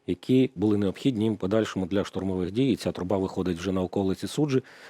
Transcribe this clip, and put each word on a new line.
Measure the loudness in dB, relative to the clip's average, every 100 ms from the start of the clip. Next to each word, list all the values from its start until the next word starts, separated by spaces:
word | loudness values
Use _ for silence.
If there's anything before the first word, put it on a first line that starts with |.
| -6
які | -4 2 4 4
були | 2 2 2
необхідні | 0 0 -2 2
їм | 0 0
подальшому | 0 0 0 -2 -2
для | -2
штурмових | -2 -4 -4 -2 -2
дій, | 0 2
і | 2
ця | -2
труба | -4 -2 0
виходить | 0 -2 -2 -2
вже | -2
на | -2
околиці | -2 0 0 -2 -4
Суджі. | -2 2 0 -2 -14